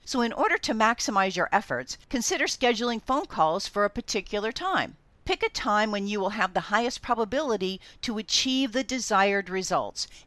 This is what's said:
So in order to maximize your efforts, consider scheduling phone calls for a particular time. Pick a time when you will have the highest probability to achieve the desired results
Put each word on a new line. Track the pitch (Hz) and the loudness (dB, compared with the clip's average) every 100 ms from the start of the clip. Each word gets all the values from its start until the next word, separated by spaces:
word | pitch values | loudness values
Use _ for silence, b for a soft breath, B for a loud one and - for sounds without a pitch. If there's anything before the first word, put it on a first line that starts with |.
| - | -6
So | 262 | -2
in | 233 | 0
order | - 427 - | 2 0 0
to | - | -2
maximize | 226 220 240 - 202 190 180 | 2 2 2 0 2 2 0
your | 165 | 2
efforts, | 196 - 123 131 - - | 2 0 -4 -6 -12 -6
consider | 269 - 320 285 | -4 0 0 0
scheduling | - 247 226 240 226 | 2 2 2 0 -2
phone | - 262 370 | -2 -2 -2
calls | - 160 175 - | 2 2 2 -2
for | 208 | 0
a | 208 | 0
particular | 240 - - - 208 214 | -2 -4 -4 -2 -2 -2
time. | - 359 311 120 - _ _ - | -2 0 0 -2 -6 _ _ -4
Pick | 392 | -2
a | 440 | -2
time | - 254 208 214 | -2 0 2 2
when | 208 196 | 0 -2
you | 208 | -2
will | 190 | -2
have | 208 185 | 0 -2
the | 180 - | -2 0
highest | 208 240 - | 0 0 -4
probability | - 233 220 254 302 214 185 190 B B | -2 0 0 0 0 0 -2 -6 B B
to | - 220 | -6 -6
achieve | 208 - 262 262 269 | 0 0 2 2 2
the | 226 269 | 0 -2
desired | 254 220 202 196 202 180 | -4 0 4 4 2 -2
results | 185 180 165 104 - - B | -4 0 0 0 -6 -10 B